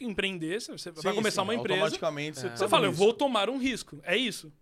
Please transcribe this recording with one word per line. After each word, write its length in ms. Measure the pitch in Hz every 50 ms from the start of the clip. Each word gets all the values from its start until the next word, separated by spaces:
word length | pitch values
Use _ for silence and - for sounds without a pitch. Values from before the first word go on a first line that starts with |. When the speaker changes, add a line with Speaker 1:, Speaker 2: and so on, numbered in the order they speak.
Speaker 1:
empreender, 600 | 262 233 185 202 190 190 190 170 156 156 185 233
você, 100 | - -
você 200 | 240 156 - 175
vai 200 | 165 156 156 190 208
Speaker 2:
Sim, 40 |
Speaker 1:
começar 240 | 214 220 208 - -
Speaker 2:
sim, 60 | 185
Speaker 1:
uma 80 | 202 233
empresa, 240 | 233 - 202 185 185
Speaker 2:
automaticamente 580 | 202 - - - 180 160 151 143 147 156 151 -
você 80 | -
Speaker 3:
É. 20 | -
Speaker 1:
você 60 | -
Speaker 2:
toma 120 | - 392 208
Speaker 1:
fala, 160 | 330 302 220
"Eu 60 | 190
Speaker 2:
risco. 120 | 156 165 202
Speaker 1:
vou 100 | 220 233
tomar 360 | - 285 269 240 208 196 214
um 80 | 269
risco." 420 | 269 247 262 233 170 - - 151 139 -
É 120 | 175 185
isso. 340 | 233 262 220 - - - 151 - _